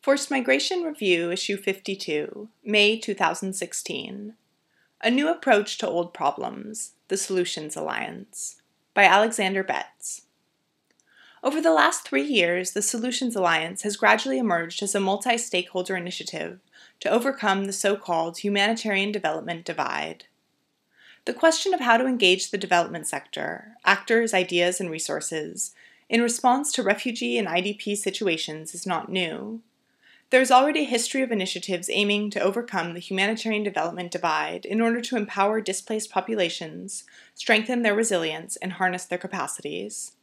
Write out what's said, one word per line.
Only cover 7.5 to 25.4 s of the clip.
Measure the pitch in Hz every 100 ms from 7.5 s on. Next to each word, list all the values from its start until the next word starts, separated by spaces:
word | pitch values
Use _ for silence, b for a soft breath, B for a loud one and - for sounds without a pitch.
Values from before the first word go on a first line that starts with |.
| - 156
Alliance, | 160 156 - - 175 196 - - - _ _ _
by | -
Alexander | 190 190 220 220 190 196
Betts. | 190 - - _ - - _ _ _ _ _ _ _ _ b b b b
Over | - 302
the | 330
last | 320 320 - -
three | 269
years, | 285 247 170 175 185
the | -
Solutions | 208 233 247 247 254
Alliance | 220 175 160 165 190
has | 208 208
gradually | 214 214 269 262
emerged | 226 170 165 -
as | 202
a | 202
multi-stakeholder | 196 202 254 233 233 180 180 185 180 185
initiative | 175 - - 165 160 185 _ b b b
to | -
overcome | 226 247 269 214 196
the | 196
so-called | 196 202 202 - 165 165 170
humanitarian | 208 202 202 226 226 196 202
development | 208 165 160 156 165
divide. | 175 156 135 151 156 165 - _ _ _ _ _ _ b b b
The | -
question | - 320 320 392
of | 370
how | 247 233
to | 254
engage | 247 185 185 -
the | 202
development | 185 175 170 165 151
sector, | 143 - - - - - -
actors, | - 196 - 226 226
ideas, | 196 180 175 175 180
and | 185
resources, | 160 - 151 - 160